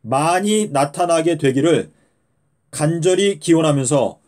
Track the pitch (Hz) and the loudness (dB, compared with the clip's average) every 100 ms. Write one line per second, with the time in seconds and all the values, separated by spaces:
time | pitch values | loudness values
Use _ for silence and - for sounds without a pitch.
0 | 110 131 156 180 202 214 214 143 143 160 | -4 -2 0 0 0 -2 0 -2 -2 -2
1 | 175 165 160 160 147 127 156 147 - _ | 0 0 0 0 0 0 2 0 -2 _
2 | _ _ _ _ _ _ _ - 151 170 | _ _ _ _ _ _ _ -4 -4 0
3 | 165 185 202 196 - 165 160 143 127 143 | 0 2 0 -2 2 2 4 0 0 0
4 | 107 - | 0 -4